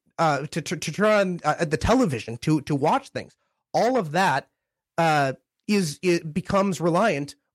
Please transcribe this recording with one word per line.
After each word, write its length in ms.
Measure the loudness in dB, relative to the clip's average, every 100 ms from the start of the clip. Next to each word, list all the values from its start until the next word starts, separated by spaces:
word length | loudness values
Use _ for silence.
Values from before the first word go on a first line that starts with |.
| _ -2
uh, 300 | 0 0 -4
to, 140 | -8
to, 160 | -6 -6
to 140 | -6
turn 200 | 0 2
on, 280 | 2 0 -2
uh, 220 | -2 -2 -2
the 120 | 0
television, 600 | 2 4 2 -2 -6 -6
to, 240 | -2 -2
to 140 | 0 -2
watch 340 | 0 0 -4
things, 260 | -12 -12 _ _ _ _
all 240 | 0 2 0
of 140 | 0
that, 340 | 0 2 0 -4 _ _ _ _ 0
uh, 360 | 2 2 0 -2 _ _ 0
is, 320 | 0 0 -2
it 320 | 0 0 -2
becomes 460 | -6 -2 0 0 0
reliant 560 | 0 2 2 0 -6 -14 _